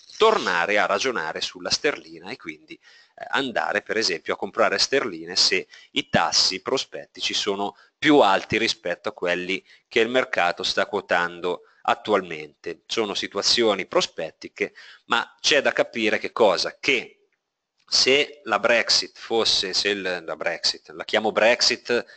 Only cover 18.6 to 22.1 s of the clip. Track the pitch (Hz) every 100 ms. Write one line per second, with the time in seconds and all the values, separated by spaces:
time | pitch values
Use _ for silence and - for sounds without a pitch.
18.6 | 113 117 - - 92 - - 113 104 -
19.6 | 95 90 101 101 92 87 80 76 85 82
20.6 | - - - 80 82 107 107 98 110 120
21.6 | - 113 - 120 -